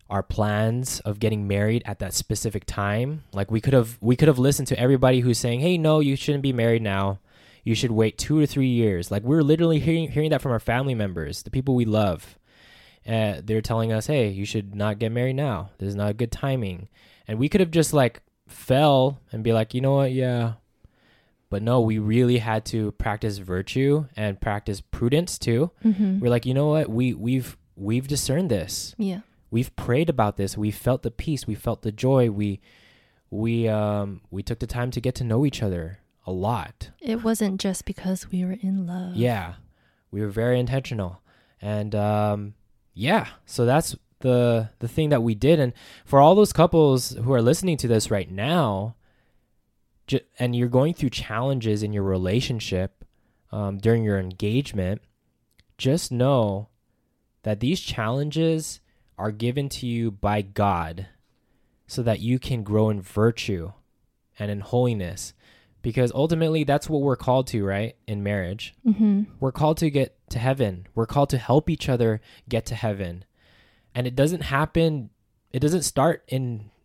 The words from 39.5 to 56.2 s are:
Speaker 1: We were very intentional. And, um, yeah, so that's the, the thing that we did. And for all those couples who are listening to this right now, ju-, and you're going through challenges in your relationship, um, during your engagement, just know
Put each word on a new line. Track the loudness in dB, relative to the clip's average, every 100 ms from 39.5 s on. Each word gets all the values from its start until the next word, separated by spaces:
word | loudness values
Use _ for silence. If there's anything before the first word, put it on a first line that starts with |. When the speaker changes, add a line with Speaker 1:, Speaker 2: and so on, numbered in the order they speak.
| -12 -20 _ _ _ _
Speaker 1:
We | -6
were | -4
very | -2 0 0
intentional. | 0 -2 -4 -6 -6 -10 _ _ _ _
And, | -6 -4 -2 -2
um, | 0 2 2 0 -4 -14 _ _ _
yeah, | -6 0 0 0 -10 -10
so | 0 2
that's | 2 0 -6 _ _
the, | 2 4 4 2 -2 -8
the | -6
thing | -2 2
that | 2
we | 2 2
did. | 4 4
And | 2 -4 -16 -20 2
for | 8
all | 8 8
those | 6
couples | 6 4 6 6 4 0
who | -4 0
are | 4
listening | 4 4 0 -2
to | 2
this | 2 2
right | -2 -4
now, | -4 0 0 0 -2 -4 -8 _ _ _ _ _ _ _ _ _ _ -4
ju-, | -4 -4 -4
and | -2 0
you're | 2
going | 4 2
through | 0 -4
challenges | -4 -6 -4 -2 -2 0 0
in | -2
your | -2
relationship, | 0 0 0 0 0 -4 -4 -4 -4 -8 -20 _ _ _ _
um, | -6 -6 -2
during | 2 2
your | 2 0
engagement, | -2 -4 -2 -2 -2 -4 -4 -4 -10 _ _ _ _ _ _ -4
just | 0 0 -2
know | 0